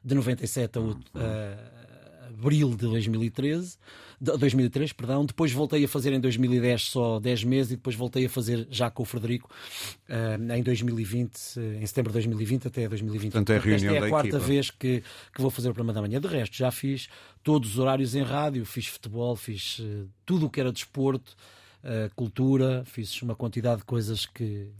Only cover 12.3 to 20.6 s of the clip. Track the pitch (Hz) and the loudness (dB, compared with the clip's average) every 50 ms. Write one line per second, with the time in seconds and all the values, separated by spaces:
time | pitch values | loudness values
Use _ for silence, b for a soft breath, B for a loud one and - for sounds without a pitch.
12.3 | 110 107 113 104 127 127 - 123 - 127 113 104 110 101 110 107 107 107 107 107 | 0 -2 0 0 0 -2 -2 -4 -4 -4 -4 -2 -4 -4 -4 -4 -4 -4 -4 0
13.3 | 101 110 101 107 107 104 - 110 107 101 95 101 101 98 104 107 156 151 139 101 | 2 2 4 6 4 4 6 6 4 6 4 4 4 2 2 2 2 2 2 2
14.3 | 151 139 - 131 139 139 131 - - _ - 127 127 117 B B B B B B | 2 2 2 4 2 2 2 0 -4 _ 0 0 0 0 B B B B B B
15.3 | - - 131 127 - - 120 123 104 120 117 113 104 107 104 101 113 139 160 185 | -4 0 0 0 0 0 -2 -2 -2 0 -2 -2 0 -2 -2 -2 -2 -2 -2 -2
16.3 | 165 135 113 - - - 127 127 - - - 135 135 127 - B B B B B | -2 -2 -2 -4 -2 0 0 0 0 -2 -4 -4 -4 -4 -8 B B B B B
17.3 | B B _ 151 151 147 117 107 101 123 127 135 135 135 135 120 120 143 135 117 | B B _ 2 4 4 2 0 0 2 2 4 4 2 2 0 0 0 0 0
18.3 | 135 147 151 151 135 123 107 - - 120 - - - - - 110 104 117 120 123 | 0 0 0 0 -2 -2 -4 -4 -6 -8 -8 -8 -10 -12 -12 -10 -6 -4 -2 -2
19.3 | 120 104 - 117 107 95 - - - - 110 104 104 104 98 98 - _ _ - | -2 -4 -6 -8 -8 -8 -6 -8 -8 -8 -8 -8 -8 -8 -8 -12 -16 _ _ 0
20.3 | 185 175 156 123 - 147 | 2 2 2 0 0 0